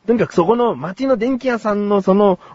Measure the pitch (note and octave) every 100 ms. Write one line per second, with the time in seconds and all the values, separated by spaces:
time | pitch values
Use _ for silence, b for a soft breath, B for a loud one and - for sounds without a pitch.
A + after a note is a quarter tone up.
0 | - A#3 E3+ - E3+ A#3 A#3+ C3+ D#3 F#3+
1 | C4+ B3+ A#3 C4 C4 A#3 A3+ G#3 G3+ G3+
2 | F#3+ F#3+ G#3 F3+ B